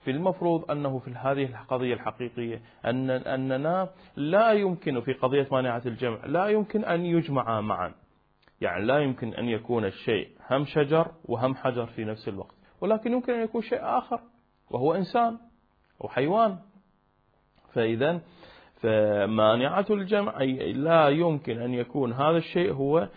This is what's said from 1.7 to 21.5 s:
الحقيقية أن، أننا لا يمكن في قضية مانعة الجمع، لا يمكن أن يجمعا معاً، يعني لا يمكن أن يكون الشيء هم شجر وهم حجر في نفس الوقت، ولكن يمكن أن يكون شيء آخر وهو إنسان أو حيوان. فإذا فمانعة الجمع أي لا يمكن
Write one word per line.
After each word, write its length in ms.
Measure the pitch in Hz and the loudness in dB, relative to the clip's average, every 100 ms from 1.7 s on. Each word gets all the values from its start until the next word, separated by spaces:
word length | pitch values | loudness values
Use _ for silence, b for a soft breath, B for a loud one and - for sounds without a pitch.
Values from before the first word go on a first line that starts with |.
| 127 123 | -2 0
الحقيقية 680 | 117 - - 123 120 117 113 113 B | -2 -4 -6 -8 -6 -8 -8 -12 B
أن، 260 | - 127 131 | -2 -2 0
أننا 760 | 127 - 131 131 131 151 180 185 - B - | -2 -2 -4 -2 -2 0 -2 -2 -8 B -6
لا 360 | 147 190 226 | 0 4 6
يمكن 480 | 214 196 170 - 131 | 4 2 -2 -2 -4
في 120 | 117 | -2
قضية 360 | 131 131 139 135 | -2 2 2 2
مانعة 300 | 135 127 117 123 | 0 0 -2 -4
الجمع، 400 | 110 127 107 - | -4 -4 -4 -2
لا 200 | 156 202 | 0 2
يمكن 380 | 214 208 214 | 2 0 -2
أن 200 | 220 170 | 0 -2
يجمعا 560 | 175 170 160 135 113 113 | 2 2 2 -2 0 -2
معاً، 340 | 107 92 87 - _ _ _ _ _ _ | 0 -2 -4 -8 _ _ _ _ _ _
يعني 240 | 98 87 | -4 -2
لا 140 | 107 139 | 2 2
يمكن 360 | 143 120 113 | 2 -2 -6
أن 140 | - 120 | -4 -2
يكون 360 | 107 113 120 | -2 0 0
الشيء 440 | 101 - - 107 - - - | 0 -4 0 0 -2 -14 -2
هم 140 | 131 | 0
شجر 440 | 147 160 139 160 165 - | 0 0 2 2 0 -4
وهم 300 | - 117 127 | -6 -2 0
حجر 320 | 135 135 120 117 | 0 -2 -2 -6
في 180 | 113 | -6
نفس 240 | 110 110 - | -8 -6 -8
الوقت، 260 | 98 - - b b | -10 -12 -16 b b
ولكن 320 | 180 220 233 | -2 0 0
يمكن 200 | 247 247 | -2 -2
أن 120 | 240 | -2
يكون 180 | 226 233 | -2 -4
شيء 160 | 220 240 | -4 -4
آخر 380 | - 254 233 240 - _ _ _ _ | -2 -4 -2 -8 -8 _ _ _ _
وهو 240 | 123 139 | -2 0
إنسان 440 | 170 180 240 233 226 - _ _ _ _ _ | 0 0 2 0 -2 -16 _ _ _ _ _
أو 60 | 104 | -6
حيوان. 500 | - 143 202 226 185 - - _ _ _ _ _ _ _ _ _ | -2 0 4 2 0 -14 -20 _ _ _ _ _ _ _ _ _
فإذا 480 | - 113 113 139 175 165 B B B B _ | -2 0 2 0 0 -6 B B B B _
فمانعة 1080 | 117 110 107 104 101 110 107 117 135 180 196 | 0 4 4 4 2 4 6 6 2 0 0
الجمع 500 | 208 190 208 208 - | 0 0 0 0 -2
أي 320 | 139 131 - | -2 0 -2
لا 360 | 113 151 165 147 | -2 4 6 6
يمكن 520 | 151 170 147 135 | 4 2 0 -4